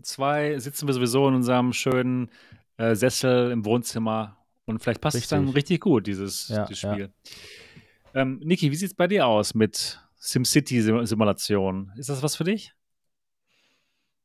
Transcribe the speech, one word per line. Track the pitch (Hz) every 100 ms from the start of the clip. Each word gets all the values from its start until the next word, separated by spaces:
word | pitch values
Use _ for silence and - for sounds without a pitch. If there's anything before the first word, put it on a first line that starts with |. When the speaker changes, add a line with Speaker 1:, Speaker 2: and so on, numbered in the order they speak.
Speaker 1:
zwei | - - 135 147 147 147
sitzen | 120 143 147
wir |
sowieso | 131 123 127 139
in |
unserem | 131 123 123 123
schönen, | 117 - 127 127 127 120 _ - - _ -
äh, | 113
Sessel | 110 123 - 131 123 123
im | 117
Wohnzimmer | 104 120 117 117 113 110 107 101 _ _
und | - 110
vielleicht | - 113
passt | 156 123
es | -
dann | 151 139
Speaker 2:
Richtig. |
Speaker 1:
richtig | 131 - 170
gut, | 208 127 101
dieses, | 95 98 - -
Speaker 2:
Ja, | 110 104
Speaker 1:
dieses | 101
Speaker 2:
ja. | 101 101
Speaker 1:
Spiel. | 98 _ - - - - - - - _ _
Ähm, | 135 135 135
Niki, | 151 180 147
wie | 147
sieht's | 190
bei | - 180
dir | 202 131
aus | 107 104
mit | 113 107 - - - _ _
SimCity-Sim-, | - 131 123 151 143 127 107 113 117
Simulation? | 107 107 98 - 101 95 95 98 104
Ist | 131
das | 139
was | 147 -
für |
dich? | 165 214 - _ _ _ _ _ _ _ _ _ _ _ _ _ _ _